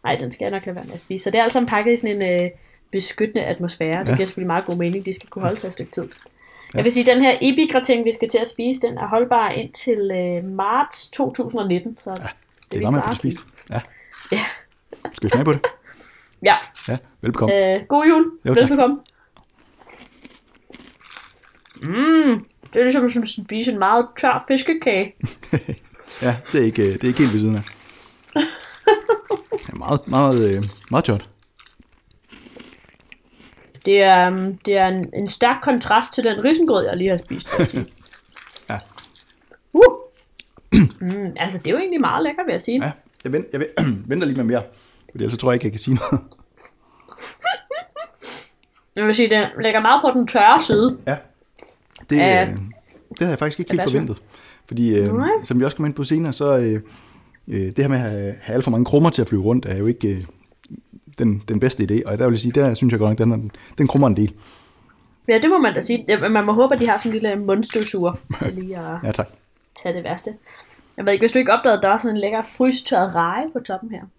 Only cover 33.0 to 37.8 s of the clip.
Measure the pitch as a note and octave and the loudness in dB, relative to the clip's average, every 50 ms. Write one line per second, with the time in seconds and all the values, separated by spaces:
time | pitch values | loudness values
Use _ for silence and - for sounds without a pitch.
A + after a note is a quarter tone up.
33 | _ _ - _ _ _ _ _ - - _ - - _ _ - - - G3 G3+ | _ _ -20 _ _ _ _ _ -20 -20 _ -20 -20 _ _ -6 0 2 4 6
34 | G3 F#3+ F#3 F#3 F3+ F#3 F#3 F#3+ F#3+ G3 G3 F#3+ _ G#3 G3 G3 F#3+ F#3 F#3+ F#3+ | 8 8 6 6 6 4 2 -2 -4 -6 -6 -6 _ 0 2 2 2 2 0 -4
35 | F3 - - - G3+ G3+ - - A#3+ A#3 B3 - - C#4+ B3+ A#3+ - - G#3+ A#3 | -6 -6 -6 -8 -6 -6 -2 2 2 2 2 0 0 0 0 0 0 2 2 2
36 | B3 - - - A#3 A#3 G#3 G3+ G#3 C#4 D#4+ D#4+ E4+ D#4+ A#3 - - - - F3 | 2 0 -4 -2 -2 0 -2 2 2 2 2 4 2 2 2 2 0 0 -2 -2
37 | F#3 F#3+ F#3 F3 - - C3+ - - - - - E3 - - B2+ | 0 0 0 -2 -4 -10 -12 -12 -10 -6 0 0 0 0 0 -6